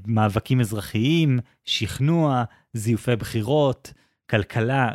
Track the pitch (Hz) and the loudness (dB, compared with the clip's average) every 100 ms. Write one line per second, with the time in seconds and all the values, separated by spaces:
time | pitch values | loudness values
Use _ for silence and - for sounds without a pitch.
0 | 101 110 107 131 - 127 107 107 - 107 | -2 2 2 0 0 0 0 -4 -4 0
1 | 127 170 156 123 - _ - - 107 - | 2 2 2 0 -4 _ -8 -4 -4 -2
2 | 143 170 151 127 113 _ _ 113 107 110 | 0 2 2 0 -2 _ _ -6 -2 -2
3 | - 117 104 113 107 151 139 - - - | 0 -2 -2 -4 0 2 2 0 -10 -20
4 | _ _ - 110 95 120 117 135 120 | _ _ -2 -2 0 -2 0 0 0